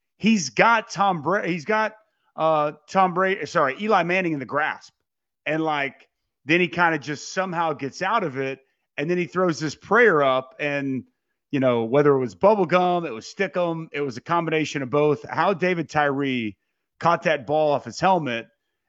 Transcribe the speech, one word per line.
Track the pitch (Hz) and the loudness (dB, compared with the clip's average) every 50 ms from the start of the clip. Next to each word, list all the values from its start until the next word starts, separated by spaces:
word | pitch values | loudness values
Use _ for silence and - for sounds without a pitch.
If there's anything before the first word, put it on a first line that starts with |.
| _ _ _ | _ _ _
he's | _ - 220 226 202 147 131 | _ 2 2 2 2 0 0
got | - - 190 226 233 220 214 - | 2 2 4 4 4 2 0 -4
Tom | - 165 202 196 180 156 127 | -2 0 0 0 0 0 -2
Bra-, | 160 196 208 208 | -2 -2 -2 -2
he's | 175 180 170 135 | -4 -4 -4 -4
got, | 202 214 214 214 208 214 - _ _ _ _ _ _ _ | -2 -2 -2 -2 -2 -6 -12 _ _ _ _ _ _ _
uh, | 151 156 160 156 151 147 151 147 - _ - | -2 0 0 2 2 0 -2 -4 -8 _ -2
Tom | - 190 190 180 170 | 2 2 2 2 2
Brady, | 185 190 190 190 165 151 | 0 0 0 -2 -4 -6
sorry, | - - 170 147 131 131 - | -2 0 0 0 0 0 -2
Eli | 208 214 214 185 170 | 0 2 2 2 2
Manning | 170 180 190 185 165 151 | 2 0 0 0 -2 -4
in | 139 | -4
the | 127 | -6
grasp. | 101 135 147 151 139 - - - - _ _ _ _ _ _ _ _ _ _ _ | -4 -4 -2 -2 -4 -4 -8 -14 -20 _ _ _ _ _ _ _ _ _ _ _
And, | 147 151 160 160 | -4 -4 -2 -2
like, | 156 151 143 139 131 - _ _ _ _ _ _ _ _ _ _ | -2 -2 -2 -4 -4 -8 _ _ _ _ _ _ _ _ _ _
then | 135 165 180 | 2 2 2
he | 180 | 2
kinda | 170 - 175 175 165 160 151 | 0 2 2 2 2 2 0
just | 131 147 147 - - - - | -4 -6 -10 -10 -10 -8 -6
somehow | 190 185 190 165 170 165 160 147 | -6 -6 -4 -4 -2 -2 -2 -4
gets | 123 139 131 - - 180 | -4 -8 -10 -8 -6 -4
out | 190 226 233 180 | -2 -2 -2 -2
of | 151 127 | -2 -4
it. | 135 135 135 135 - _ _ _ _ _ _ _ | -4 -6 -6 -8 -10 _ _ _ _ _ _ _
And | 139 147 165 | -6 -4 -2
then | 180 | -2
he | 180 175 | -2 -2
throws | - - 180 185 180 151 127 | -2 -2 0 0 0 0 -2
this | 156 143 - | -4 -6 -6
prayer | - - - 196 233 247 214 170 147 | -8 -2 2 4 4 6 6 4 4
up | 143 135 131 131 127 - - - | 4 2 2 0 -2 -6 -8 -6
and, | 147 147 143 143 139 135 131 123 - _ _ _ _ _ _ _ _ _ | -4 -4 -2 -2 -4 -4 -4 -6 -8 _ _ _ _ _ _ _ _ _
you | 143 139 | -2 0
know, | 131 127 120 117 113 | 2 2 2 2 0
whether | 113 127 147 147 147 139 | 2 2 4 4 4 4
it | 131 | 4
was | 127 110 - | 0 -4 -2
bubble | - - 202 220 202 180 | 2 4 4 4 4 2
gum, | 139 175 180 180 180 175 175 165 | 2 2 2 2 2 0 0 -2
it | 147 110 | -6 -8
was | 113 - | -10 -12
stick | - - - 196 185 - | -10 -6 -4 -4 -4 -2
'em, | 180 175 170 165 160 160 - | -2 -2 -2 -4 -6 -8 -8
it | - 143 | -8 -6
was | 143 135 104 | -6 -6 -8
a | 123 | -8
combination | - - 175 170 165 160 160 156 151 - - 143 135 | -6 -2 -2 -2 0 0 0 -2 -2 -2 -4 -6 -4
of | 120 | -2
both. | 127 147 151 151 143 - - | 0 2 2 2 2 0 -4
How | - 123 143 165 196 202 | -4 -2 0 0 0 0
David | 135 175 180 180 170 147 - | 0 -2 -2 -2 -2 -4 -4
Tyree | - 151 147 143 135 139 143 135 127 123 113 104 104 _ _ _ _ _ _ _ _ - | -2 0 0 0 0 -2 -2 -2 -2 -4 -4 -6 -8 _ _ _ _ _ _ _ _ -2
caught | - 165 170 165 - | 0 2 2 2 2
that | 175 151 139 113 | 0 0 0 -2
ball | 135 147 156 156 147 | -2 0 2 2 2
off | 143 120 - | 0 0 -4
his | 117 104 - | -8 -4 0
helmet | 165 190 190 170 147 127 117 113 113 - _ _ _ _ _ _ _ | 2 2 2 2 0 -2 -4 -6 -8 -10 _ _ _ _ _ _ _